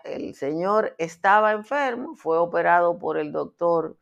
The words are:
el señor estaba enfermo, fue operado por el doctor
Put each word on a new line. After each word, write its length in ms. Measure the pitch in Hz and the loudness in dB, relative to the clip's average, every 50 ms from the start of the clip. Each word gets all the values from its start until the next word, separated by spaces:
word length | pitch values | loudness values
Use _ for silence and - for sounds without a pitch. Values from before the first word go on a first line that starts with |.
el 320 | - - - - - - - | -10 -12 -10 -10 -10 -12 -10
señor 600 | - 139 139 156 165 180 196 208 220 208 - - | -8 -6 -6 -4 -2 -2 0 2 0 0 0 -4
estaba 560 | - 165 165 - - - 196 202 214 214 214 | -6 -8 -8 -6 0 4 4 6 6 4 2
enfermo, 640 | 214 214 214 - 277 285 277 262 226 247 - 339 285 | 0 -2 -4 -4 -2 -2 -2 -2 -4 -6 -10 -12 -14
fue 220 | - - 156 160 165 | -8 -4 0 0 2
operado 600 | 170 170 170 170 170 170 175 175 175 170 170 170 | 0 0 0 0 2 4 4 4 4 2 0 -2
por 200 | 165 160 156 156 | -4 -4 -4 -4
el 140 | 156 147 | -4 -4
doctor 680 | 156 151 147 - - - 170 170 170 165 156 - - - | -6 -6 -8 -8 -6 -2 0 0 0 0 -2 -4 -10 -18